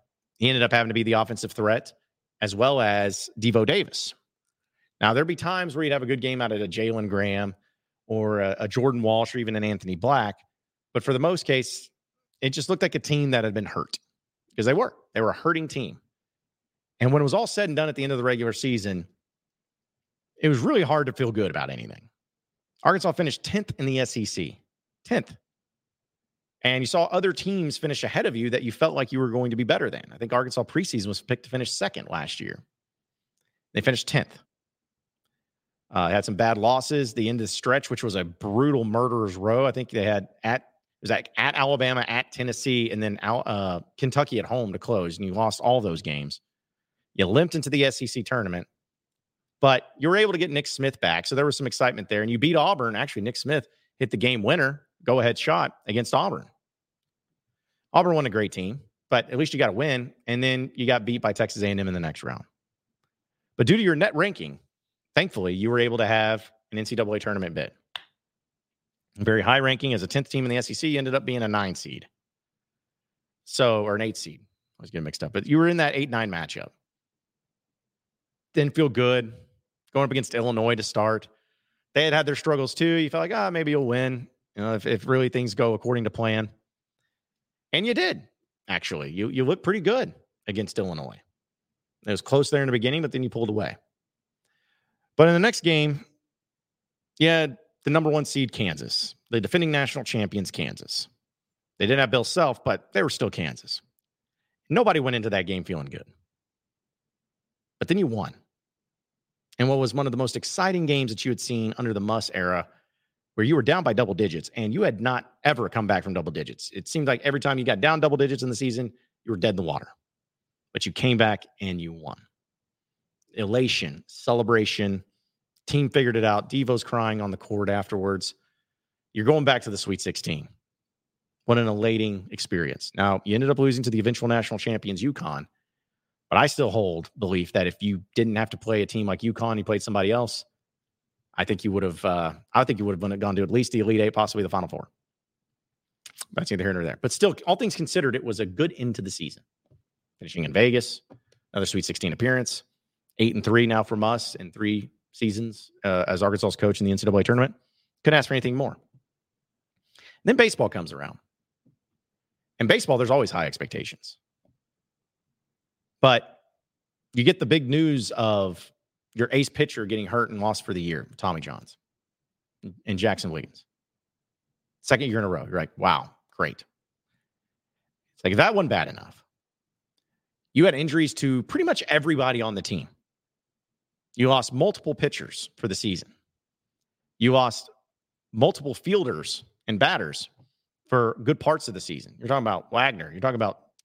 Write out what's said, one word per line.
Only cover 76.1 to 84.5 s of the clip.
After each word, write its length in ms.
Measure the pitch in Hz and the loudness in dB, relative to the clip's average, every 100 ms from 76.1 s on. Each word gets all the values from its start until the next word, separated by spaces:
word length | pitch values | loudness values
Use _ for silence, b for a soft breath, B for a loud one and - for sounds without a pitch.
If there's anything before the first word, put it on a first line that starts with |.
nine 200 | 117 110 | -2 -4
matchup. 380 | 85 80 - 50 _ _ _ _ _ _ _ _ _ _ _ _ _ _ _ _ _ _ | -6 -8 -10 -14 _ _ _ _ _ _ _ _ _ _ _ _ _ _ _ _ _ _
Didn't 200 | 160 143 | 0 0
feel 140 | 160 151 | 2 2
good. 440 | 120 123 123 113 117 - _ _ _ _ | 2 2 2 -2 -10 -20 _ _ _ _
Going 120 | 139 | 0
up 60 | 135 | 0
against 240 | 135 123 | 0 -2
Illinois 400 | 117 120 113 113 | -2 0 2 2
to 80 | 113 | 2
start. 440 | 104 110 107 110 - _ _ _ _ _ _ | 0 0 2 0 -4 _ _ _ _ _ _
They 100 | 143 | 0
had 80 | 156 | 4
had 140 | 151 147 | 2 2
their 100 | 139 | -2
struggles 380 | 160 147 131 | 0 0 0
too. 100 | - | 0
You 240 | 165 165 151 | 2 2 0
felt 140 | 165 | -2
like, 120 | 170 | -2
"Ah, 160 | 226 196 | -2 -2
maybe 200 | 170 151 | -2 0
you'll 160 | 147 127 | 0 0
win, 420 | 123 127 123 120 _ _ | 0 -2 -4 -10 _ _